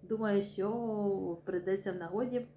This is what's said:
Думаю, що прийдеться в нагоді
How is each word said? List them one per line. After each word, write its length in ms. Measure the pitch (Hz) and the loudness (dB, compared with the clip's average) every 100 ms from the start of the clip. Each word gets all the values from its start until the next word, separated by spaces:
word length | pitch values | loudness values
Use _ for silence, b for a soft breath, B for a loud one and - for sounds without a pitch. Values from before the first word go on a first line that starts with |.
Думаю, 400 | 185 214 220 202 | -4 -2 4 4
що 960 | 202 - 196 233 233 214 202 196 185 170 | 2 -2 0 0 -2 0 2 0 -2 -4
прийдеться 480 | - 180 180 190 196 | -2 -2 0 0 0
в 40 | 180 | -4
нагоді 520 | 170 190 247 247 240 | -2 -2 0 -2 -4